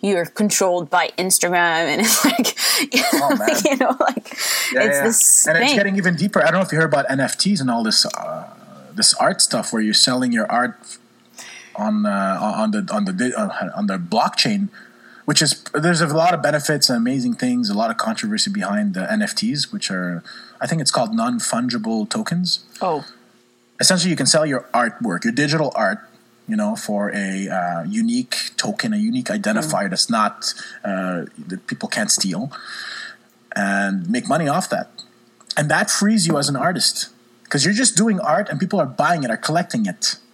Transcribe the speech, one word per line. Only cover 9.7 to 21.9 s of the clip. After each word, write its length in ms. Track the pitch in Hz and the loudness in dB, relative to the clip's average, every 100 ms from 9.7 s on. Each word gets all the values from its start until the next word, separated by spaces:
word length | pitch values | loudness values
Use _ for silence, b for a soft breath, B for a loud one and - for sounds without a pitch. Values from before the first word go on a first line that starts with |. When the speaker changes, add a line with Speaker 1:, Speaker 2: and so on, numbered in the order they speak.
Speaker 2:
where 120 | 113 | 0
you're 100 | 107 107 - | 2 4 4
selling 240 | 127 127 | 2 2
your 180 | 117 107 | 0 2
art 260 | 117 123 - - - _ _ _ B B B B | 0 0 -4 -18 -20 _ _ _ B B B B
on, 320 | - 107 107 104 | -4 -2 0 0
uh, 320 | 98 98 95 | 0 0 0
on 300 | 107 101 110 | -2 0 0
the, 180 | 104 92 | 0 -2
on 140 | 107 | -2
the 80 | 98 | -2
di-, 220 | 92 123 | 0 -2
uh, 360 | - 101 - 95 - | 0 -4 -4 -6 -4
on 100 | 104 | -2
the 120 | 95 | -2
blockchain, 720 | 85 110 147 - 123 104 98 B B B B B - | 0 2 2 2 0 0 -2 B B B B B -2
which 160 | 147 | 2
is, 200 | - - - | 2 0 -4
there's 260 | 147 165 165 | 0 2 2
a 60 | 160 | 2
lot 260 | 156 170 | 4 4
of 80 | 170 | 2
benefits 480 | 147 151 143 147 - | 0 0 0 0 2
and 80 | 120 | 2
amazing 380 | 117 135 123 | 0 0 -2
things, 340 | 113 127 123 110 | 0 0 0 0
a 60 | |
lot 160 | 101 113 | 0 -2
of 80 | 110 | -2
controversy 520 | 113 110 107 104 104 | -4 -4 -4 -2 -2
behind 440 | 101 98 104 104 | -2 -2 0 0
the 100 | 92 92 | -2 -2
N 80 | 110 | -2
F 140 | 104 | -2
Ts, 360 | - 107 143 - | -2 -2 -2 -4
which 180 | 101 - | -6 -6
are, 340 | 95 90 85 B B B B | -4 -4 -6 B B B B
I 80 | 135 | -4
think 140 | 165 | -2
it's 100 | 131 | 0
called 240 | - 113 | 0 0
non-fungible 960 | 113 117 120 - 117 123 117 107 | 0 0 -2 -2 -2 -2 -2 -2